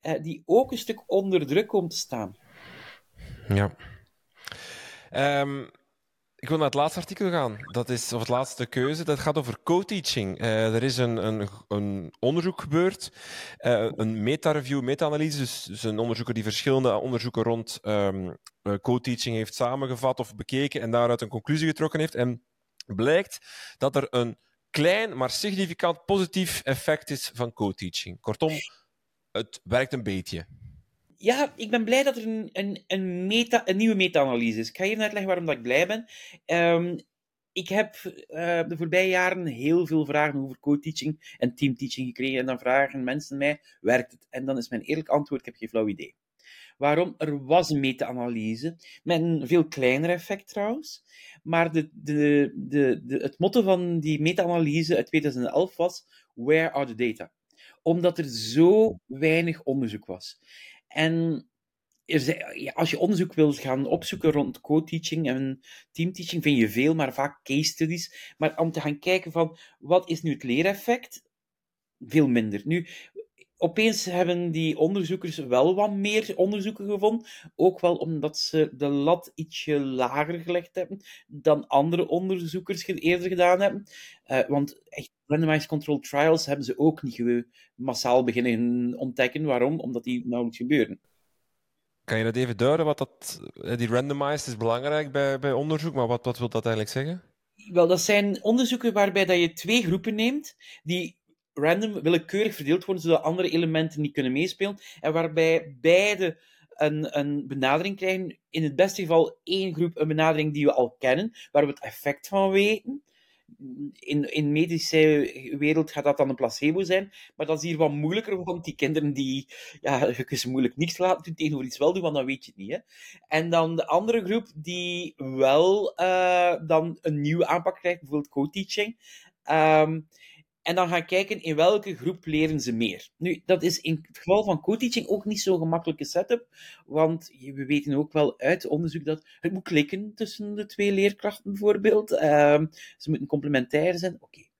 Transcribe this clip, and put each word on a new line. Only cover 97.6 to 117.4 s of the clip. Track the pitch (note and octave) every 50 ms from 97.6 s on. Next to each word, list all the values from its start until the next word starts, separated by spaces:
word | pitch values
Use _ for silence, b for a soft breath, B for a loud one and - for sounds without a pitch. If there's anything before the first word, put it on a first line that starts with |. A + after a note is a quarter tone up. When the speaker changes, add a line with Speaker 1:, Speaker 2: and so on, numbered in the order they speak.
| - -
Speaker 1:
Wel, | F3+ F3 E3+
dat | E3+ F3+ F#3
zijn | F3+ - G#3 G#3 G3+ G3+ F#3+ -
onderzoeken | - G#3 A3+ B3 C4 A#3 B3 A#3+ - A#3
waarbij | F#3 G#3 G3+ G3 F3+ G3 F#3+
dat | F3 F#3 F3
je | F3 E3
twee | E3+ - - F3 A3 B3
groepen | A3 E3+ F3+ F#3 E3+ A3+ G#3+
neemt | G#3+ A3 A#3+ C4+ D4 D4 - - B B B B B
die | B D3+ F3 F3+ F3 E3+ _ _ _ _ _ _ _ _ _ C#3
random, | C#3+ D#3 F3 G3 G#3+ G#3+ G#3 F3
willekeurig | C#3 D#3 F3 E3 E3 E3 - G3 G#3+ A3 -
verdeeld | - D3 C#3 D#3+ F3+ -
worden, | - F#3+ F3+ D#3
zodat | E3 D#3+ D#3
andere | - D#3 E3 F3+ F#3 -
elementen | D#3+ E3 E3+ D#3+ D#3+ D#3+ D#3+ D#3+ - D3
niet | D3+ D3
kunnen | - - C3+ B2+
meespelen, | B2+ C#3 E3+ F#3 - _ G3 G3+ G3+ G3+ B B B B
en | - D#3
waarbij | D#3 E3 E3 E3 D#3 D#3+ D#3+ D#3+ E3 E3 D#3+ D#3 C#3 B2
beide | A#2+ D#3+ E3+ F#3 G3+ G#3 G#3 F3+ F#3+ E3+ D#3+ b b b b b b b
een, | - - D3+ D3+ D3+ D3+ D#3 - - D3
een | C#3+ D3 D3 C#3+ C3+
benadering | C3+ C#3 C#3 C3 C3 C#3 D#3 F3 G3+ G3
krijgen. | F#3+ F#3+ F#3 F#3+ F#3 F#3+ E3 - _ _ _
In | - D#3+
het | D#3+ D3 C#3
beste | C3+ F#3 G3 G3 -
geval | F#3+ D#3+ E3+ E3 D#3+ - - _
één | _ - F#3 F#3+ F#3+ F#3+ E3
groep | D#3 F3 E3+ E3+ -
een | D3+ D#3
benadering | D#3 D#3 D#3 D#3+ D#3+ D3+ D3+ D3+
die | D3 D3 C#3+
we | C#3+
al | - C3+ B2 A#2+ - _
kennen, | - B2+ C3 D#3 G3+ A3+ B B B B
waar | _ D3 D3+
we | C#3+
het | C#3 -
effect | - A2 - - - C#3+ C#3+ - - -
van | G3 G3 G3 F#3+
weten. | F#3+ G3 G3+ G#3 A3 G#3 _ A#3 C4+ C#4+ _ _ _ _ _ _ _ _ _ _ - _ - - B2+ - C#3+ C#3+
In, | - _ - - D3 D3 C#3+ -
in | - D#3 D3+ D3
medische | D3 D3+ E3 E3+ E3+ E3 - - - D#3+ D#3 D#3 D3+ D3 C#3+ - - C3 C3+ B2 C3 C#3
wereld | D3 D3+ D#3 D#3+ D#3 D3
gaat | - D3+ C#3
dat | D3 C#3
dan | - C#3+ C3+
een | C3+
placebo | - C3+ A#2 - - C#3+ D3+ D#3+ F#3
zijn, | G3 E3+ F#3 F#3+ G3 G3 B B B B B
maar | -